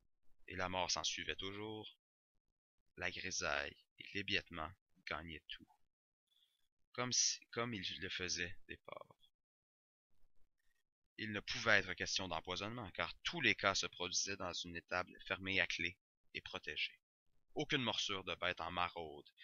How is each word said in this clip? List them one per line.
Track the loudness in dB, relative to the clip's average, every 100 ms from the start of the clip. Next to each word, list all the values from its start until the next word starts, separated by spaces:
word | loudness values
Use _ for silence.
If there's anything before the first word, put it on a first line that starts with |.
| _ _ -20 -18 -8
et | -2
la | 0
mort | 2 2
s'en | 2
suivait | 0 -2 -4 -4
toujours, | -4 -4 -6 -8 -10 -16 _ _ _ _ _ _ _ _ _ -4
la | -2
grisaille | -2 -4 0 2 2 0 -6 _ -18
et | -8
l'ébiettement | -4 2 0 0 -6 -6 -8 _ _ -6
gagnaient | -4 -6 -10 -10
tout, | -12 -14 _ _ _ _ _ _ _ _ _ _ _ _
comme | -2 2
si, | 4 2 0 -4
comme | -2 -2
ils | -2 -4 -4
le | -6
faisaient | -2 -2 0 -2 -6 -10
des | -12
porcs. | -10 -14 -14 -20 -20 _ _ _ _ _ _ _ _ -20 -20 -20 -20 _ _ _ _ _ _ -6
Il | -4
ne | -2
pouvait | -2 2 8 8
être | 6
question | 0 0 0 0
d'empoisonnement, | -2 -2 -2 -2 -4 -4
car | 0 0 0
tous | -4 4
les | 6 6
cas | 6
se | 4 0
produisaient | -2 -2 0 0 -2
dans | -4
une | -4 -6 -8
étable | -2 0 0 -6 -4
fermée | -2 2 4
à | 4
clé | 2 -2 -4 _ _ _
et | -10
protégée. | -8 -6 -4 -2 -2 -4 _ _ _ _ _
Aucune | -4 0 2
morsure | 2 2 0 -2 -2
de | 0
bête | 0 0
en | 0
maraude | 2 2 0 -6 -8 -14 -14